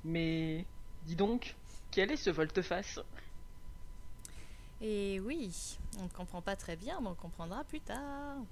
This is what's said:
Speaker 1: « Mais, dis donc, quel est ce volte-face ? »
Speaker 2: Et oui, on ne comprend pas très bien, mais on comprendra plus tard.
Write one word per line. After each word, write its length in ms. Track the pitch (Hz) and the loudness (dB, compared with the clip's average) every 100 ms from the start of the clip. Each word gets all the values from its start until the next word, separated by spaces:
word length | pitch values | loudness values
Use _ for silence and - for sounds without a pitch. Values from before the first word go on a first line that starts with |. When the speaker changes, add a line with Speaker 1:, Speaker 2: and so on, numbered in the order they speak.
| 160 | 2
Speaker 1:
« 0 | |
Mais, 600 | 165 165 160 160 160 180 - - - 160 | 4 6 4 4 2 -2 -6 -6 -6 -2
dis 100 | 170 | 6
donc, 400 | 202 247 - - - - - | 6 6 2 -8 -10 -10 2
quel 200 | - 196 | 6 6
est 40 | 294 | 6
ce 120 | 202 | 4
volte-face ? » 720 | 156 160 190 170 175 202 - - - - - - - - - - - - - - - - - - - | 6 6 4 4 0 0 -6 -6 -8 -6 -6 -8 -8 -8 -6 -8 -6 -6 -6 -8 -8 -10 -10 -12 -4
Speaker 2:
Et 380 | 220 208 196 190 | 0 2 2 2
oui, 560 | 202 320 208 165 - - - 202 | 0 0 -2 -4 -6 -4 -4 -2
on 40 | |
ne 60 | 185 | -4
comprend 320 | - 180 180 | -4 -6 -2
pas 140 | 170 196 | -2 -2
très 200 | - 165 | -4 -4
bien, 240 | 220 359 | -4 -2
mais 60 | 214 | -2
on 80 | 175 | -4
comprendra 480 | 170 - 165 208 | -6 -6 -4 -4
plus 160 | 302 311 | -4 -6
tard. 560 | - 226 285 277 285 277 226 | -4 -4 -4 -4 -4 -6 -8